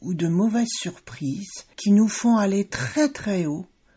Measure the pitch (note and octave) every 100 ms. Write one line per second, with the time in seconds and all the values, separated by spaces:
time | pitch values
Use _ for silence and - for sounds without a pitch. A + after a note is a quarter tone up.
0 | - E3+ E3+ E3+ A3 A3+ A#3 - F3 -
1 | - - C#3+ C#3 G3+ - - - G#3 G3+
2 | A3 - A#3 A3+ G3+ G3 G3+ - B2+ D4+
3 | D4+ - G#3 F#3+ D#3 D3+ F#3 _ _